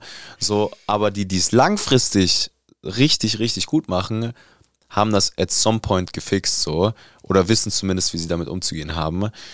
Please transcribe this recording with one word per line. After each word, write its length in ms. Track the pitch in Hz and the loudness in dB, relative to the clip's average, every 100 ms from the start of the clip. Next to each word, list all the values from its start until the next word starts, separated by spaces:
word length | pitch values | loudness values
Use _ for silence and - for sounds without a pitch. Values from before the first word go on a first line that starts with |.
| - - - - | -6 -18 -20 -8
so, 320 | - 104 104 - - | -2 0 0 -4 -2
aber 220 | 104 104 | 0 0
die, 160 | 101 95 | 0 -2
die 100 | 92 | 0
es 120 | - | 2
langfristig 1000 | 117 160 208 - 127 - 101 90 - - _ _ _ | 4 4 2 2 2 4 2 4 2 -2 _ _ _
richtig, 560 | - 104 147 - 113 107 | -8 0 2 2 0 -2
richtig 260 | 117 95 - | -2 -4 -2
gut 240 | 156 - | -2 0
machen, 420 | 92 90 110 117 - _ _ _ _ _ | -2 -2 -4 -4 -8 _ _ _ _ _
haben 220 | - 107 | 0 2
das 200 | 101 - - | 2 2 0
at 100 | 92 | -2
some 300 | - 110 113 | 2 2 2
point 340 | 110 92 90 | 2 0 0
gefixt, 480 | - - 98 - - | -8 -2 -2 0 -2
so, 320 | - 78 104 - - _ | -2 0 0 0 -12 _
oder 240 | - 95 90 | 2 2 4
wissen 240 | 110 101 | 2 0
zumindest, 420 | - 95 92 - | -2 -2 -2 -2
wie 60 | 85 | -4
sie 80 | 82 | -4
damit 200 | 85 82 | -4 -4
umzugehen 480 | 92 - 80 78 82 | -6 -6 -6 -6 -4
haben. 340 | 80 87 107 - - | -2 -2 -4 -6 -18